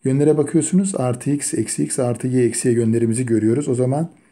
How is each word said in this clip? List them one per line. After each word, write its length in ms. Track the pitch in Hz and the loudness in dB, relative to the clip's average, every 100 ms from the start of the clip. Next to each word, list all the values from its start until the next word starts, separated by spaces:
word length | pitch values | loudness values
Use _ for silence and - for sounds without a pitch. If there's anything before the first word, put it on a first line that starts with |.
Yönlere 320 | 135 135 147 151 | 0 2 4 2
bakıyorsunuz. 580 | 147 165 151 185 196 | 2 0 2 0 0
Artı 360 | 196 127 123 - | -2 -2 -2 -2
x, 240 | 143 - | -2 -2
eksi 300 | - - - | -4 -4 -4
x, 140 | 147 - | -4 -2
artı 280 | 123 117 131 | -2 -2 -2
y, 180 | 127 | 2
eksi 240 | 120 113 131 | 2 0 0
y 60 | |
yönlerimizi 520 | 117 113 117 113 113 123 | 2 2 2 0 -2 0
görüyoruz. 420 | 113 110 120 147 | 2 2 0 0
O 60 | |
zaman 360 | 123 127 139 165 - _ | -2 0 0 -4 -8 _